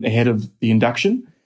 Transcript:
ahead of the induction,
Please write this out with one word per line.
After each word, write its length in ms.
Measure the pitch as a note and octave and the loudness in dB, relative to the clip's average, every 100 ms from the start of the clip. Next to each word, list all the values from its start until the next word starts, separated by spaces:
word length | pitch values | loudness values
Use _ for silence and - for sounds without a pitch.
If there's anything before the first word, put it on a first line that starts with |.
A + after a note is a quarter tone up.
ahead 240 | A#2+ A2+ A#2+ | -2 0 0
of 240 | G#2+ - _ | 0 -6 _
the 140 | A2 | 0
induction, 540 | A2 A#2+ A#2+ G3+ B3+ - _ | 2 0 0 -2 -2 -6 _